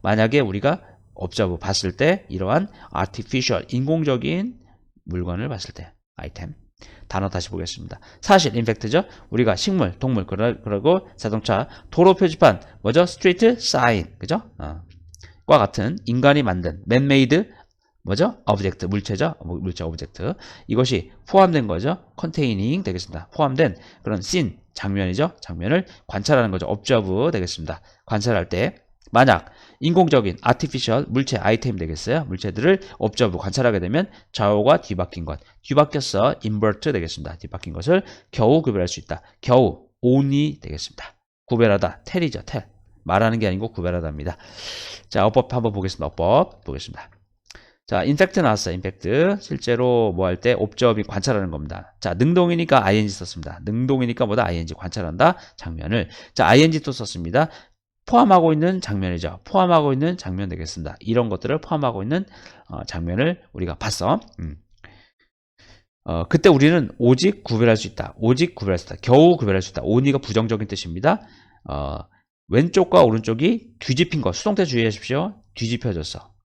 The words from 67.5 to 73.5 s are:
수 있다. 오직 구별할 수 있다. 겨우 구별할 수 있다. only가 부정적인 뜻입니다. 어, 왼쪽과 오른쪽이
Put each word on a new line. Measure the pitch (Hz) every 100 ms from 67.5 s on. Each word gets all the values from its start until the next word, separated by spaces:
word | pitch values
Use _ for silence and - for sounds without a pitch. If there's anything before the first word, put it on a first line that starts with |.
| 110 117 110
수 | -
있다. | - - -
오직 | 113 127 175
구별할 | - 98 90
수 | -
있다. | 92
겨우 | - 131 165 165
구별할 | 110 95
수 | 92
있다. | -
only가 | - 117 139 135
부정적인 | - 104 113 110 107
뜻입니다. | 98 87 85 135 214 - - _ _ -
어, | 71 69 76 - _ _ _ _
왼쪽과 | 107 170 196 185 180
오른쪽이 | 123 110 110 113 165